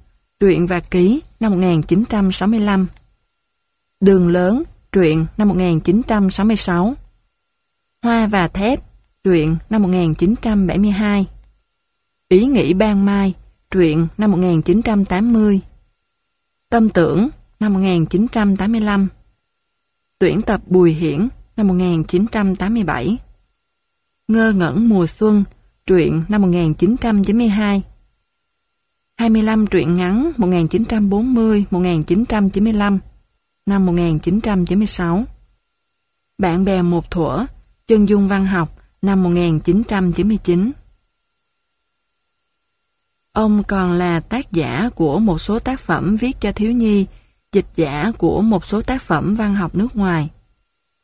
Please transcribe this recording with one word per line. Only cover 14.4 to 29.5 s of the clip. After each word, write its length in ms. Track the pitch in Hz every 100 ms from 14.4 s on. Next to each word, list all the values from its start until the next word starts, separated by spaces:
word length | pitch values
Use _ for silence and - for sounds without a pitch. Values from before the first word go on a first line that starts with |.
| 180 165
chín 200 | 156 196
trăm 220 | 233 208
tám 280 | 190 180 233
mươi, 280 | 226 214 196 - _ _ _ _ _ _ _ _ _ -
Tâm 180 | 233 220
tưởng 400 | 185 160 151 254 - _ -
năm 120 | 214
một 80 | 190
nghìn 260 | 190 175 160
chín 220 | 180 233
trăm 280 | 233 202 190
tám 160 | 190
mươi 80 | 233
lăm, 280 | 208 202 196 - _ _ _ _ _ _ _ _ _ -
Tuyển 240 | 175 156
tập 180 | 220 208 -
Bùi 260 | 185 175
Hiển 360 | 156 165 143 233 - - -
năm 120 | 208
một 60 |
nghìn 300 | 180 180 165
chín 220 | 156 180 220
trăm 300 | 220 196 -
tám 180 | 185
mươi 100 | 233
bảy, 320 | 175 127 131 240 - _ _ _ _ _ _ _ _ _ -
Ngơ 240 | 220 220
ngẩn 360 | 202 165 139 233
mùa 180 | 202 165
xuân, 380 | - 214 208 196 - _ _ -
truyện 380 | 185 147 156 165
năm 140 | 208
một 60 | 190
nghìn 260 | 175 165
chín 220 | 151 175 254
trăm 280 | 240 208
chín 140 | 196 220
mươi 100 | 240
hai, 340 | 202 208 202 - - _ _ _ _ _ _ _ _ _ _ _ -
hai 140 | 233
mươi 120 | 220
lăm 240 | 214